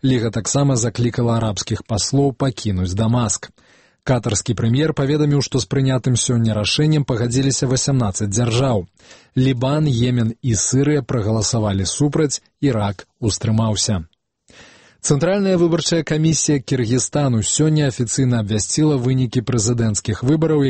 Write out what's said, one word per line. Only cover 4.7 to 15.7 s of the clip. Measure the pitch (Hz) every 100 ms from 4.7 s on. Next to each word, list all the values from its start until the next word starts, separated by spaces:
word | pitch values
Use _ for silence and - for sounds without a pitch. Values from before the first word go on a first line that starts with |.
| 123 156
паведаміў, | 151 139 151 147 143
што | 127 135
з | 117
прынятым | 139 135 131 -
сёння | 120 - 120 113
рашэннем | 107 104 - 151 156 139
пагадзіліся | 123 120 120 135 127 131
васямнаццаць | 127 - 135 110 95 104
дзяржаў. | 101 120 117 135 113 85 _ - - _
Лібан, | - 127 123 131 151 156
Йемен | 120 123 123 113 117 135
і |
Сырыя | 110 - 131 143 151
прагаласавалі | 131 127 104 113 104 123 107 98 95
супраць, | - 147 143 151 - _ _
Ірак | 143 113 101 98 - _
устрымаўся. | 113 92 113 110 113 104 - 98 80 _ _ _ _ - - - - _
Цэнтральная | - 143 165 202 190 185
выбарчая | 170